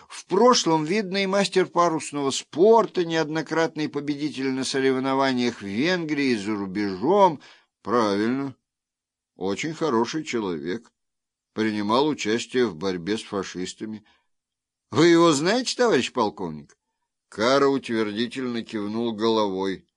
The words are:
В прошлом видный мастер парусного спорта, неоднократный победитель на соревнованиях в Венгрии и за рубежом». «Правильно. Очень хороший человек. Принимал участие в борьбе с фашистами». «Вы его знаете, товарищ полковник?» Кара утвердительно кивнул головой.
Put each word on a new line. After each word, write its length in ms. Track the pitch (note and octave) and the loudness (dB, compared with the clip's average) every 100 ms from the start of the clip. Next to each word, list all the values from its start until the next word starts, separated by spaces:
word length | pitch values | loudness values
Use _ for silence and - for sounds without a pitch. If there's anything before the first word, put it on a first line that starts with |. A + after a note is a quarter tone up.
| - | -20
В 180 | - - | -18 -2
прошлом 580 | F3+ B3 B3 - D#3+ | 4 6 6 2 0
видный 420 | D3+ G#3 F#3+ G3 G3 | 0 -2 -2 -2 0
мастер 400 | G3 G3 F#3+ E3+ | 0 2 0 0
парусного 640 | F3 F3 D#3+ - C#3+ C#3 | 2 2 2 -6 -4 -2
спорта, 760 | C3 - C#3 G3+ A3+ F3+ - | -4 -4 4 6 6 4 0
неоднократный 840 | E3+ E3 D3+ D#3+ C#3 D#3 E3 D3+ D3+ | -2 0 0 -2 -2 0 0 -2 -4
победитель 640 | C#3+ C#3+ C#3+ D3+ B2 C3+ | -4 -4 -4 -4 -4 -4
на 140 | C3 | -4
соревнованиях 960 | B2+ C#3 C3+ C3 C3 C3+ C3+ B2+ A#2+ A2+ | -2 0 2 2 0 2 2 2 0 -2
в 40 | G2+ | -6
Венгрии 640 | G2+ D#3 F#3 D#3+ D3+ C#3 | -2 0 0 -2 -2 0
и 40 | A#2 | 0
за 180 | G2 | -2
рубежом». 840 | G#2+ G2 F#2 G#2 F#2 B2 G3+ F#3+ D3+ - - _ _ | -4 -4 -4 -4 -2 2 4 4 2 -12 -20 _ _
«Правильно. 720 | - A#2 A2 G2+ A2 C3+ C#3 A#2+ _ _ _ _ _ _ _ - | -2 0 2 2 0 -2 -6 -10 _ _ _ _ _ _ _ -8
Очень 360 | F#2+ G2 D3+ | -6 -4 -6
хороший 500 | D#3+ D#3+ A2+ A#2 D#3 | -4 -2 0 0 -4
человек. 680 | G#2 A#2+ G2+ E2 D2+ G#2 - _ _ _ _ _ _ | -6 -4 -4 -4 -6 -8 -10 _ _ _ _ _ _
Принимал 540 | - A2 G#2+ G#2 A#2 D3+ | -2 -2 -2 0 2 0
участие 580 | C#3+ G#2 A2+ A2+ B2+ A#2+ | -2 -2 -2 -2 0 0
в 100 | D#2+ | 0
борьбе 400 | F#2+ F2+ E2+ A2 | -6 -4 -4 -6
с 60 | |
фашистами». 800 | - G2+ F2+ F2 F2+ - A2 G#2+ _ _ _ _ _ _ _ _ - | -4 -6 -6 -8 -10 -10 -12 -12 _ _ _ _ _ _ _ _ -6
«Вы 160 | B2 E3+ | 2 6
его 260 | E3+ E3+ | 6 6
знаете, 440 | C#3+ E3 A#3 A#3+ - | 2 0 0 -2 0
товарищ 360 | B3 D#3+ A2+ | 2 2 0
полковник?» 640 | - G#2+ - F2+ D2+ C#2+ _ _ _ _ _ _ | -2 -2 -2 -10 -10 -16 _ _ _ _ _ _
Кара 380 | - A2+ C#3 C#3 | -2 2 4 4
утвердительно 920 | C#3 C3 A2+ G#2+ G#2 A#2+ C3 B2+ A#2+ | 0 -2 -2 -2 -2 -6 -6 -6 -6
кивнул 500 | A2 A2 G#2 A2 A#2 | -8 -8 -6 -4 -4
головой. 760 | G#2+ A2+ A2 G#2 F#2 F#2+ F#2 _ | 0 2 2 0 -2 -4 -6 _